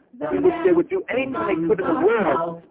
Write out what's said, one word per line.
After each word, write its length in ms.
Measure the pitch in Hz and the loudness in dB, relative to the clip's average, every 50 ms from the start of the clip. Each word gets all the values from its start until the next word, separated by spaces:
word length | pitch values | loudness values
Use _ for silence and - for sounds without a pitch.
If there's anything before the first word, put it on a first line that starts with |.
| _ _ - 240 | _ _ -14 -10
they 180 | - - - | -6 -4 -2
would, 160 | - - 359 349 339 339 | 2 2 2 2 2 2
they 80 | 185 | 2
would 160 | 240 339 - | 2 2 0
do 160 | - 381 370 - - | 0 -2 -6 -4 -4
anything 240 | 208 240 220 269 262 | -4 -4 -4 -4 -4
they 220 | 330 330 - 370 165 165 | -4 -4 -2 -2 0 0
could 120 | 165 - - | 0 0 0
in 80 | 180 | 0
the 120 | 170 - 262 | -2 0 2
world 600 | 349 427 466 220 185 156 - 165 170 170 170 170 - _ | 2 2 2 2 2 0 0 0 -2 -4 -8 -10 -14 _